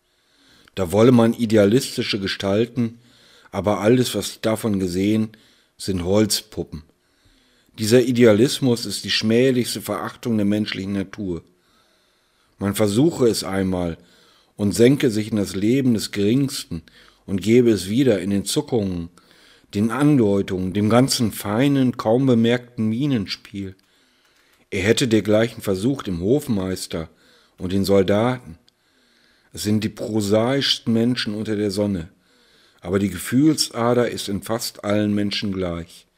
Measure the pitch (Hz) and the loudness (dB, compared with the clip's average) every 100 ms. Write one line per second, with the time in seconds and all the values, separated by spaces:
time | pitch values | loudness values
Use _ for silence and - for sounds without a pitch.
0 | _ _ _ _ _ _ _ - 90 98 | _ _ _ _ _ _ _ -6 0 4
1 | 120 123 113 117 117 107 101 123 131 - | 6 6 4 2 2 4 6 4 0 -6
2 | 113 107 95 - 98 101 120 127 113 117 | -6 -4 -6 -4 -2 0 -2 -2 -6 -6
3 | _ _ _ _ _ 98 95 101 104 127 | _ _ _ _ _ -4 -2 0 2 2
4 | 123 104 - - 110 110 113 101 92 90 | 2 -4 -8 -6 -4 -2 -2 -2 -2 -2
5 | 101 110 107 - _ _ _ - - 92 | 0 0 -2 -8 _ _ _ -12 -6 -4
6 | 87 101 107 - - - 80 78 - _ | 0 2 2 -2 -6 -12 -12 -14 -18 _
7 | _ _ _ _ _ _ _ - 107 123 | _ _ _ _ _ _ _ -8 2 4
8 | 123 120 120 104 117 - 135 117 101 - | 4 4 6 6 4 2 -2 -2 -4 -10
9 | 101 - 110 117 131 123 110 110 101 95 | -6 -2 0 2 2 2 -2 -6 -8 -6
10 | 110 - 123 110 101 104 104 - 98 98 | -8 -8 -4 -2 0 0 -2 -6 -6 -6
11 | 95 - 98 82 - _ _ _ _ _ | -8 -8 -8 -8 -12 _ _ _ _ _
12 | _ _ _ _ _ - 98 101 107 104 | _ _ _ _ _ -8 -4 0 0 2
13 | 160 160 120 98 - 95 95 90 87 82 | 2 2 0 0 -4 -4 -2 -2 -4 -6
14 | _ _ _ _ _ - 104 87 120 139 | _ _ _ _ _ -4 -2 4 4 4
15 | 135 107 107 110 90 92 104 135 127 110 | 0 -2 -2 -4 -4 -2 0 0 2 0
16 | - 104 101 127 135 - - 82 - _ | -2 -2 0 0 -2 -6 -10 -12 -12 _
17 | _ _ - 95 95 120 117 104 90 113 | _ _ -8 -4 4 6 6 2 0 0
18 | 131 98 95 101 95 151 143 120 98 90 | 2 2 0 -2 -2 -4 -2 -2 -2 -6
19 | 85 - _ _ _ _ _ 101 110 120 | -10 -16 _ _ _ _ _ -2 -2 2
20 | 147 143 104 98 98 92 92 98 107 117 | 2 4 4 2 -2 -4 -4 -2 2 4
21 | 131 - 110 - 104 107 143 139 127 - | 2 0 -2 -4 -4 0 2 2 0 0
22 | 110 123 135 117 117 123 123 - 110 113 | 0 2 4 4 4 0 -4 -6 -4 -2
23 | 147 123 92 - - 101 98 - _ _ | -2 -2 -4 -10 -12 -12 -12 -14 _ _
24 | _ _ _ _ _ _ _ 98 95 113 | _ _ _ _ _ _ _ -2 2 2
25 | 127 110 98 107 117 - - 92 117 139 | 2 2 4 2 2 -2 -4 -2 -2 -2
26 | 107 85 92 147 147 101 95 92 - 90 | -6 -4 0 0 0 -2 -2 -6 -8 -8
27 | 80 _ _ _ _ - 87 98 92 98 | -10 _ _ _ _ -12 -4 -2 2 2
28 | 92 101 120 127 78 82 _ _ _ _ | 4 2 0 -4 -10 -20 _ _ _ _
29 | _ _ _ _ _ 85 101 107 104 - | _ _ _ _ _ -8 -2 0 -2 -6
30 | - 110 101 107 117 139 131 - - 113 | -4 -2 0 2 2 0 0 -2 0 0
31 | 117 123 - 104 107 104 104 98 104 95 | 2 0 -4 -6 -4 -2 -2 0 -2 -2
32 | 80 _ _ _ _ _ _ _ 87 98 | -6 _ _ _ _ _ _ _ -4 0
33 | 101 87 - 123 156 147 - 117 117 123 | 0 -4 -2 2 4 2 -2 -2 0 2
34 | 117 98 - 98 - 113 - - 104 104 | 0 -4 -6 -6 -4 -6 -6 -8 -2 0
35 | 104 104 104 - 104 95 90 85 82 - | 0 0 -2 -4 -6 -4 -4 -6 -10 -18
36 | _ | _